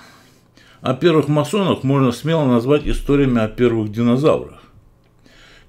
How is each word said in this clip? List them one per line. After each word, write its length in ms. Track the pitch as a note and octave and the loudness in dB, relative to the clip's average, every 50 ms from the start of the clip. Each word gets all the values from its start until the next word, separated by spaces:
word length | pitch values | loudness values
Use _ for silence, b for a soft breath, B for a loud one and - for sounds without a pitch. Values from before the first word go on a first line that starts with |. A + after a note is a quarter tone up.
| B B B B B B B B B _ b b b b b b | B B B B B B B B B _ b b b b b b
о 120 | - C#3+ C3 | -6 -6 -2
первых 340 | B2 E3 F3 D#3+ D#3 C#3 D3 | 0 2 2 2 2 2 2
масонах 560 | D3+ D3+ D3 C#3+ - G#3+ G3 E3 A2 - - | 0 0 0 0 -2 -2 0 0 -2 -2 -2
можно 280 | C3 C3+ C#3 C3+ B2 | 0 0 2 2 0
смело 340 | A#2+ - - D3+ E3 E3 D3 | -2 -2 -4 -2 -2 0 0
назвать 400 | C3 B2 A#2+ A#2 C3 D3 D3+ D3 - | 2 2 0 2 2 0 0 0 -2
историями 540 | - - - - C#3+ C#3+ C#3+ C3 B2 A#2 | -4 -4 -2 0 0 2 2 2 0 0
о 60 | A2 G#2+ | -2 -2
первых 440 | G#2+ - B2 A#2+ A2+ A2+ G#2+ G#2+ | 0 0 0 2 2 0 -2 -4
динозаврах. 720 | G2+ A2 A#2+ A#2+ A#2+ C3 D3 D3+ G2 B1+ B1+ - - - - - - - _ _ _ _ _ _ _ b b b b b b b b b b | -4 -2 0 0 0 2 2 2 0 0 -2 -8 -16 -20 -20 -20 -20 -20 _ _ _ _ _ _ _ b b b b b b b b b b